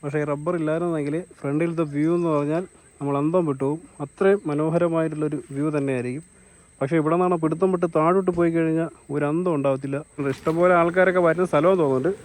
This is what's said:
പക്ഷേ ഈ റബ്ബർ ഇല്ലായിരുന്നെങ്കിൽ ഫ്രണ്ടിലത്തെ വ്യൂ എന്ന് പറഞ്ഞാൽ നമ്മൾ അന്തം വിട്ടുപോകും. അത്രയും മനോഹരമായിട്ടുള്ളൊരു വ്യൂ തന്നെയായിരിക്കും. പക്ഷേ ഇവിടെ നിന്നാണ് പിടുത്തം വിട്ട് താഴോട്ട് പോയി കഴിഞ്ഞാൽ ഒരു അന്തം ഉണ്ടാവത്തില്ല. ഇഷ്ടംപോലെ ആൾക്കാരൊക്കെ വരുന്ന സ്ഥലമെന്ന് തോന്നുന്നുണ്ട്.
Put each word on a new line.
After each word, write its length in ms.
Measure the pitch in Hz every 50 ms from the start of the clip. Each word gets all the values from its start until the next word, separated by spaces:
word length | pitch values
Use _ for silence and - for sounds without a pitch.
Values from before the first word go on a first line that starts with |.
| -
പക്ഷേ 180 | 147 139 151 147
ഈ 20 | 147 147
റബ്ബർ 240 | 147 147 165 175 175 156
ഇല്ലായിരുന്നെങ്കിൽ 540 | 151 156 165 170 175 170 156 143 143 147 165 185 - - - -
ഫ്രണ്ടിലത്തെ 440 | 143 139 151 170 170 170 160 170 151 143
വ്യൂ 140 | 143 151 160 170 175
എന്ന് 120 | 175 170 156
പറഞ്ഞാൽ 280 | 147 147 147 151 165 190 - _ - _ _ _ _
നമ്മൾ 140 | 143 139 143 139 143
അന്തം 220 | 156 165 185 175 151
വിട്ടുപോകും. 300 | 139 135 135 135 147 160 - - - - -
അത്രയും 360 | 143 _ - 196 190 196 202 - 156
മനോഹരമായിട്ടുള്ളൊരു 880 | 147 147 156 160 160 170 175 175 165 165 160 160 156 151 151 151 147 143 - - 135
വ്യൂ 120 | 135 147 156 151
തന്നെയായിരിക്കും. 480 | 151 139 139 135 127 120 123 127 147 165 - _ _ _ _ _ _ _ _ _ _
പക്ഷേ 180 | 135 135 165 165
ഇവിടെ 140 | 151 156 165
നിന്നാണ് 200 | 175 185 180 180 170 160
പിടുത്തം 260 | 156 156 160 190 190 185
വിട്ട് 160 | 175 175 175 165
താഴോട്ട് 360 | 165 156 165 180 196 190 185 180
പോയി 140 | 170 175 170 165
കഴിഞ്ഞാൽ 340 | 170 165 160 160 160 165 160 - - - _ 139
ഒരു 100 | 147 147 143
അന്തം 220 | 147 165 185 185 165
ഉണ്ടാവത്തില്ല. 420 | 147 135 139 - 165 135 139 139 139 151 _ _ - 143 139 131
ഇഷ്ടംപോലെ 400 | - - 165 160 165 175 180 180 175
ആൾക്കാരൊക്കെ 420 | 170 170 175 185 185 185 180 185 175
വരുന്ന 200 | 165 160 165 185 175
സ്ഥലമെന്ന് 320 | - 147 151 175 196 185 160
തോന്നുന്നുണ്ട്. 280 | 143 131 131 131 165 196 - -